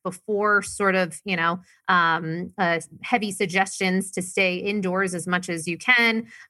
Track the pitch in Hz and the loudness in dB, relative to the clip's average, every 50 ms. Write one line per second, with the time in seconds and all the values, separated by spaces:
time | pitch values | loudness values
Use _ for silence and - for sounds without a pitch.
0 | - 185 180 - - - 214 202 208 208 208 202 196 - - - 202 190 185 190 | -8 -8 -8 -6 -6 -2 0 2 2 4 4 2 2 -2 -4 0 2 2 4 4
1 | 185 175 - - - 202 185 170 165 170 175 185 - _ _ _ _ - 185 175 | 2 0 -4 -8 -6 -4 -2 0 2 0 0 -2 -6 _ _ _ _ 2 4 4
2 | 170 165 160 165 160 160 160 175 180 - - - 185 170 170 165 - - 160 - | 4 4 2 0 -2 -4 -4 -4 -6 -8 -2 0 0 2 2 0 -2 -8 -14 -14
3 | - - 247 233 214 208 190 - 208 165 175 196 190 - - - 196 185 185 190 | -4 -2 -2 -2 -2 -4 -4 -4 -4 0 0 0 0 0 -2 -2 0 2 2 0
4 | 190 - - 180 180 - - 196 190 185 180 180 185 202 208 214 190 180 180 190 | 0 -2 -6 -6 -6 -4 0 0 0 2 0 -2 -2 -2 -2 -2 -2 0 0 0
5 | 196 185 180 170 160 180 180 180 180 - 170 165 156 175 170 165 - - 254 240 | 0 -2 -2 -4 -2 -2 -2 -2 -2 -4 -6 -4 -4 -6 -6 -2 2 2 4 4
6 | 233 226 226 226 233 - - - - - | 4 4 2 0 -4 -6 -14 -20 -20 -20